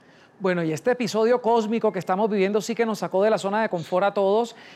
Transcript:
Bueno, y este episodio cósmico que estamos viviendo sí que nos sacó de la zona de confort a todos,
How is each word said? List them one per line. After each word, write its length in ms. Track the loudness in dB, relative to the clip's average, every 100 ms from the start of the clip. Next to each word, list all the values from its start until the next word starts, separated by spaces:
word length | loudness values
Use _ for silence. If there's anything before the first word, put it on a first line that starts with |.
| _ -20 -20 -6
Bueno, 240 | -2 -2
y 100 | -2
este 180 | -2 0
episodio 500 | 0 0 0 2 2
cósmico 520 | 2 2 2 0 -2
que 60 | -2
estamos 300 | -2 0 0
viviendo 300 | 2 0 0
sí 140 | -2
que 140 | -2 -2
nos 120 | -4
sacó 240 | -2 2
de 60 | 2
la 80 | 2
zona 240 | 0 -2
de 80 | -2
confort 380 | -4 -2 0 0
a 60 |
todos, 420 | 2 2 2 0 -8 -20